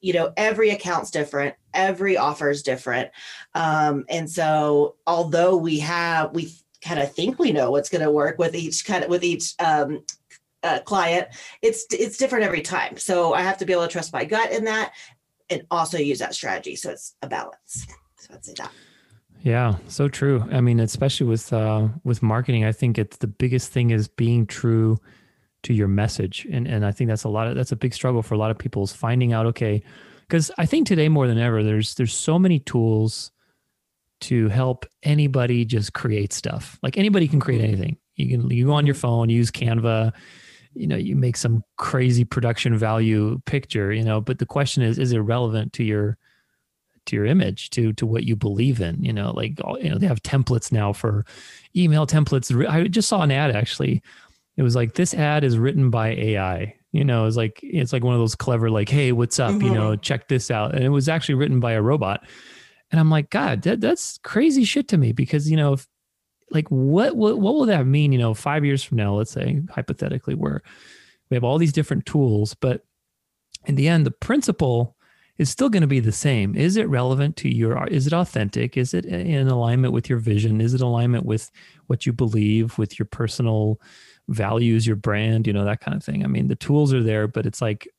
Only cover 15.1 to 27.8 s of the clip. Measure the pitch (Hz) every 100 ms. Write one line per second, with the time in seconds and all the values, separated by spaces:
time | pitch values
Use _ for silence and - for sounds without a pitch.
15.1 | _ _ _ _ 170 - 170 165 170 143
16.1 | 139 107 - - 95 - - - - -
17.1 | _ 147 87 - - _ - - - _
18.1 | _ - - - - - - _ _ _
19.1 | _ _ _ 135 117 120 92 - - 143
20.1 | - 139 131 113 135 123 117 113 - 135
21.1 | - 127 113 - 117 110 110 110 120 -
22.1 | 117 110 110 123 120 110 107 127 113 104
23.1 | - 117 101 127 127 - - 120 113 107
24.1 | - 117 120 107 - 120 113 110 110 -
25.1 | - _ _ _ _ - 117 101 98 107
26.1 | - 95 - 262 143 120 113 104 101 120
27.1 | 110 113 107 113 131 127 120